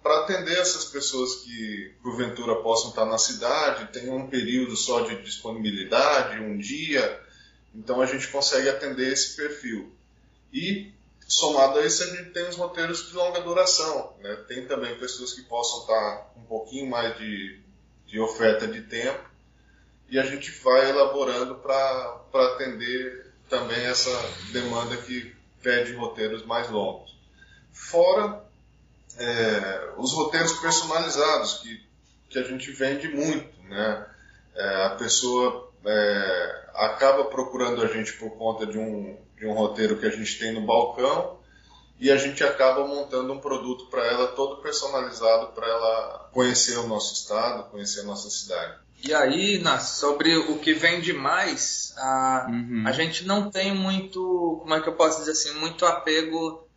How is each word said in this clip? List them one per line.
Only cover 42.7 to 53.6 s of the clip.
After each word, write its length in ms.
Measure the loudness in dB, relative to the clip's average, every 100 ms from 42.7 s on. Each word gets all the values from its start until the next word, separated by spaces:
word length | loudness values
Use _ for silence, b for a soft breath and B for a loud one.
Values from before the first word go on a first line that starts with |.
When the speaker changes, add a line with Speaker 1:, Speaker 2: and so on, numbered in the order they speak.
| 6 2
Speaker 1:
montando 460 | -2 -2 -4 -4
um 80 | -6
produto 460 | -4 -4 -4 -8 -4
pra 160 | -2 0
ela, 220 | 2 0
todo 340 | 0 -4 -2
personalizado, 840 | -6 -4 -2 -2 -4 0 6 6 4
pra 140 | -6 -2
ela 640 | 2 2 2 -2 -8 -6
conhecer 460 | 2 2 4 2 0
o 80 | -2
nosso 260 | -2 -2
estado, 540 | -6 -4 -2 0 -2 -8
conhecer 300 | -10 -8 -6
a 40 |
nossa 260 | -8 -10 -8
cidade. 480 | -8 -6 -6 -6 -12 _ _
Speaker 2:
E 100 | -2
aí, 420 | 2 2 2 2 2
Inácio, 420 | 2 0 0 0
sobre 360 | 0 4 4 4
o 220 | 2 0
que 140 | 2
vende 380 | 4 4 2 -2
mais, 840 | -2 0 2 0 -2 -4 -4 -8 -6
a, 480 | 0 2 2 2 0
Speaker 3:
Uhum. 340 | -4 -2 -2 0
Speaker 2:
a 60 |
gente 340 | 0 0 -2 0
não 240 | 0 0
tem 240 | 0